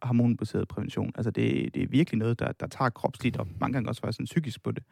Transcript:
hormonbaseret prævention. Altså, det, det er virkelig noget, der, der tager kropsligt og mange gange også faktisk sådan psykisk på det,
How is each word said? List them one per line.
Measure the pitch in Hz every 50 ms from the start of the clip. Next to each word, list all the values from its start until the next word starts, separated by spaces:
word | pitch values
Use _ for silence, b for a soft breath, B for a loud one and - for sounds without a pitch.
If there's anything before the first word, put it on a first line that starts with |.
hormonbaseret | - 127 120 117 120 120 117 - 107 - - 98 95 -
prævention. | - - 104 - - - 107 - -
Altså, | - 113 113
det, | - - 113 117 - - - - -
det | - 135
er | -
virkelig | - 131 170 - - 110
noget, | 110 117 117 -
der, | 123 -
der | - - 139 143
tager | - - 135 123
kropsligt | - - - 139 - - - 127 120 123
og | 107 92 - -
mange | 143 127 127
gange | 139 113 113
også | 117 -
faktisk | - 123 113 -
sådan | 123
psykisk | 113 - 175 156 127 - - -
på | 110
det, | 110 - - _